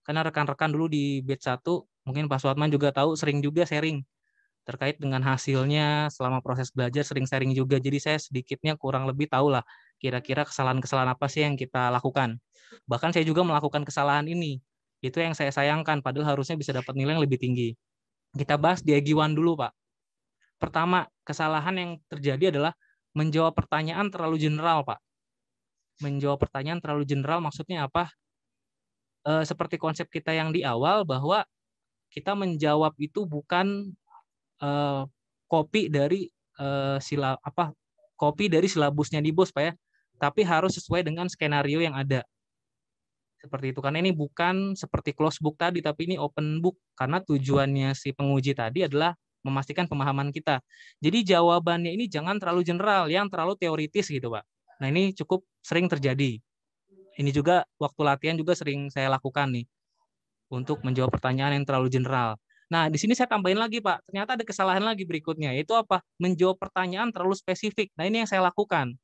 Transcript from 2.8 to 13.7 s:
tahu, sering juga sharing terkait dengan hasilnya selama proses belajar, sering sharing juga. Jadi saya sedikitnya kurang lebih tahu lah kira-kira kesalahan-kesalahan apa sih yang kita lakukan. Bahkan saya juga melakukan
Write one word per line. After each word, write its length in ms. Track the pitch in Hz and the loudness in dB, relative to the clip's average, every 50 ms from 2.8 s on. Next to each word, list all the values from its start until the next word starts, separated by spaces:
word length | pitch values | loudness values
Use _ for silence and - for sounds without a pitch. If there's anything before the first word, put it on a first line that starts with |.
| 143 143 | 2 2
tahu, 240 | 139 - 139 156 160 | 2 2 2 2 2
sering 240 | 147 - 151 143 147 | 0 0 0 0 0
juga 240 | 143 147 147 165 175 | 0 0 2 2 0
sharing 400 | - 156 151 156 160 156 143 131 _ _ _ _ _ _ _ _ _ _ _ | 2 0 -2 0 0 -2 -4 -6 _ _ _ _ _ _ _ _ _ _ _
terkait 360 | _ - - 127 135 135 151 - | _ -12 -8 -4 -2 -4 -4 -2
dengan 200 | 147 139 135 131 131 | -4 -2 0 0 2
hasilnya 840 | 139 135 123 - - 135 131 131 139 147 151 151 147 151 151 151 151 - | 0 0 0 0 0 0 2 2 2 2 2 2 2 2 0 0 -2 -4
selama 280 | - 131 127 131 127 | -4 -4 -2 -2 -2
proses 320 | - - 127 127 127 - _ | -2 -2 -4 -4 -4 -6 _
belajar, 320 | 131 123 120 123 143 147 | -2 -2 0 0 -2 -2
sering 240 | - 139 139 135 127 | -2 -2 -4 -2 0
sharing 240 | - 135 131 135 131 | 0 0 0 0 2
juga. 240 | 131 131 131 143 | 0 2 2 2
Jadi 220 | 135 127 139 139 143 | 2 2 0 -2 -2
saya 180 | - 156 151 151 | 0 0 -2 -2
sedikitnya 560 | - - 139 131 123 _ 143 - - 151 156 151 | -2 -4 -6 -6 -4 _ -10 -4 -2 -2 -2 -2
kurang 240 | - 135 135 131 131 | -4 -2 -2 -2 -2
lebih 220 | 135 131 139 151 147 | -2 -2 -2 -2 0
tahu 240 | - 127 139 147 135 | 2 2 4 4 4
lah 100 | 123 113 - - - _ _ _ _ | 2 0 -4 -16 -20 _ _ _ _
kira-kira 480 | - 131 127 127 123 - 135 139 147 - | -6 -4 -4 -4 -4 -4 -2 -2 -2 -4
kesalahan-kesalahan 640 | - - 135 127 131 131 127 - - 135 131 127 127 | -2 -2 0 2 2 0 -2 0 0 2 2 2 0
apa 160 | - - 139 | 0 -2 -4
sih 160 | - 156 151 | 0 0 0
yang 100 | 147 143 | 0 0
kita 380 | 131 131 127 _ 127 127 123 123 | -2 -6 -4 _ 0 0 2 0
lakukan. 480 | 120 - 135 131 143 131 120 113 120 _ _ _ _ _ - - - _ - | 0 0 0 0 0 0 0 -2 -6 _ _ _ _ _ -20 -20 -20 _ -4
Bahkan 240 | 120 120 - 165 175 | -4 -2 0 0 2
saya 100 | 175 160 | 2 2
juga 220 | 160 156 165 180 | 2 4 2 4
melakukan 400 | 170 160 147 147 147 | 4 2 2 0 0